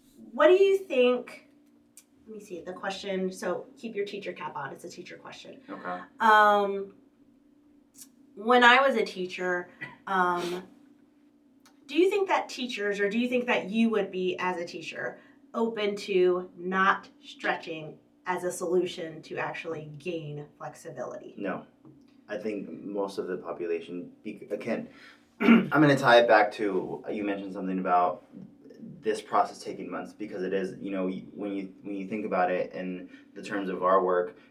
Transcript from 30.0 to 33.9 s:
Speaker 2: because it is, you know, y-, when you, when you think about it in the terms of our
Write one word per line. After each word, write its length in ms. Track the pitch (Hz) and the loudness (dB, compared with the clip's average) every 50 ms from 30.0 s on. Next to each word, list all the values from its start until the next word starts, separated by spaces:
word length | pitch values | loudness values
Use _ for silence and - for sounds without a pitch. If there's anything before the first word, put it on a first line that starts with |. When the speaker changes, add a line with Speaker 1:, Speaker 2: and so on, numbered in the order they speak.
| - - - | -10 -10 -10
Speaker 2:
because 300 | - 107 95 - 92 92 | -12 -12 -10 -6 -6 -4
it 100 | 92 98 | -2 0
is, 220 | 98 92 - - - | -2 -2 -2 -6 -8
you 120 | - 98 | -8 -6
know, 140 | 98 95 92 | -4 -2 -2
y-, 180 | 92 95 95 - - - | -2 -4 -6 -10 -12 -10
when 200 | - 104 101 98 | -8 -6 -6 -6
you, 160 | 98 95 92 - - | -6 -8 -8 -12 -14
when 140 | - 101 101 | -12 -10 -8
you 120 | 95 95 95 | -8 -6 -6
think 180 | 110 104 98 | -6 -6 -4
about 260 | 95 95 92 90 90 | -2 0 0 0 0
it 200 | 92 87 - - - | 0 -2 -2 -4 -6
in 360 | 92 92 92 90 90 90 - - - - _ _ | -8 -8 -6 -8 -8 -10 -14 -18 -20 -20 _ _
the 60 | 98 | -16
terms 280 | 92 - 107 98 98 92 | -12 -8 -6 -6 -4 -6
of 140 | 90 90 90 | -4 0 2
our 200 | 92 | 4